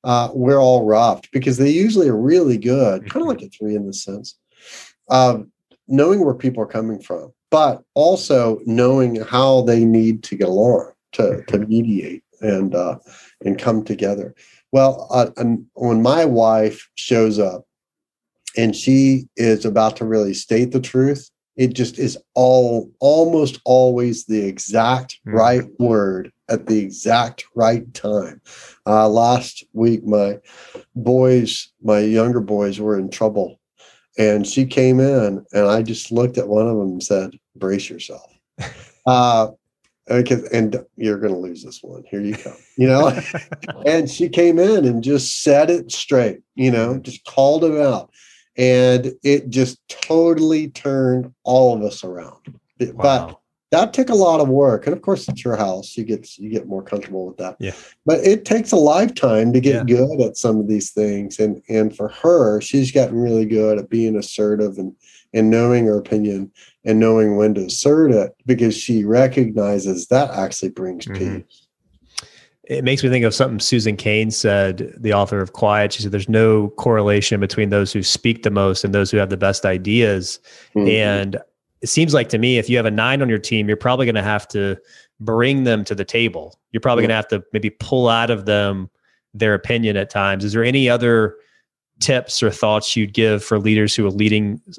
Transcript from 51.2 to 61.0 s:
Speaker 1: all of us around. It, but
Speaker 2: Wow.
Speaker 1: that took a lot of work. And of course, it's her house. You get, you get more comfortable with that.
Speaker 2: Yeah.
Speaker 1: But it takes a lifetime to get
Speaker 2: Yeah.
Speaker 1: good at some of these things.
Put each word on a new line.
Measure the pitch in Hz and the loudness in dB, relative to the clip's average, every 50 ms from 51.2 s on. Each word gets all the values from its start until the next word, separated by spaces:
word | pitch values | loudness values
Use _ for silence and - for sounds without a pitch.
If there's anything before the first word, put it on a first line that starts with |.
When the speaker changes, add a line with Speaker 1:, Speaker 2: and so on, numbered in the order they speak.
| 123 123 - _ - | -4 -8 -12 _ -4
Speaker 1:
all | - 127 131 131 127 117 | 2 4 4 6 4 4
of | 110 104 | 2 -4
us | 104 - - - | -6 -8 -8 -14
around. | 92 90 87 82 - - _ - - 127 - _ _ _ - | -14 -14 -14 -16 -18 -20 _ -20 -20 -20 -20 _ _ _ -8
It, | 123 123 123 | -8 -8 -6
but | 117 - 139 135 120 87 82 | -2 0 0 0 0 -2 -6
Speaker 2:
Wow. | 82 _ _ _ _ _ _ - - | -14 _ _ _ _ _ _ -2 0
Speaker 1:
that | 160 185 220 - | 0 0 0 0
took | - 262 262 | -2 -2 2
a | 240 | 2
lot | 208 190 175 165 156 | 4 4 4 4 2
of | 151 135 | 2 2
work. | 131 139 143 135 113 104 - | 2 2 4 2 2 0 -2
And | 143 160 | -4 -6
of | 190 - | -4 -2
course, | - 98 - - - | -4 -4 -4 -4 -8
it's | - - - | -8 -6 -6
her | 123 117 | -6 -4
house. | 107 107 98 92 95 98 - - - | -2 -2 -4 -4 -6 -10 -12 -10 -10
You | 110 | -6
get, | 110 110 98 - - - - | -6 -6 -8 -8 -12 -20 -16
you | 101 107 | -12 -8
get | 110 107 - | -8 -8 -8
more | - 98 95 95 | -8 -10 -10 -10
comfortable | - - 101 101 - 98 95 92 | -8 -8 -8 -8 -8 -10 -10 -10
with | 92 92 - | -10 -12 -12
that. | 98 92 92 - | -12 -12 -12 -12
Speaker 2:
Yeah. | - 98 - - - - _ _ - | -12 -12 -12 -14 -18 -20 _ _ -2
Speaker 1:
But | 147 156 165 | 0 0 2
it | - 190 208 220 - | 4 2 2 2 2
takes | - 208 233 214 - - | 0 -2 0 0 0 2
a | |
lifetime | 180 151 147 151 175 214 226 - - - 127 110 107 110 117 120 | 4 4 4 4 4 2 0 -2 0 0 2 2 2 2 2 2
to | 127 | 2
get | 127 139 135 120 117 | 2 2 0 0 0
Speaker 2:
Yeah. | 123 123 123 | 2 2 2
Speaker 1:
good | 131 139 156 139 123 | 2 0 0 0 -2
at | 110 - - | -2 -2 -4
some | - 120 110 107 | -2 0 0 0
of | 104 104 | 0 0
these | 110 104 101 - - | -2 -2 -4 -4 -4
things. | - | -2